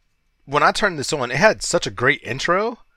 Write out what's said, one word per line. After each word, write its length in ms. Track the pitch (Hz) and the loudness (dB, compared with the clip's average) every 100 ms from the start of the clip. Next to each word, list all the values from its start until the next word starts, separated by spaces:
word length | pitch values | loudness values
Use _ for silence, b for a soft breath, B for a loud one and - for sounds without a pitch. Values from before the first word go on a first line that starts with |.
| _ _ _ _ - | _ _ _ _ -2
when 180 | 143 | 2
I 80 | 165 | 2
turned 280 | 190 208 160 | 2 -2 -2
this 120 | 123 | -4
on, 180 | 151 123 | -4 -2
it 60 | 131 | 2
had 260 | 214 - | 2 2
such 240 | - 170 127 | -2 -2 -2
a 40 | |
great 300 | 92 123 139 | -2 0 0
intro, 560 | - 131 - 180 220 233 _ | -4 -6 -2 0 -2 -8 _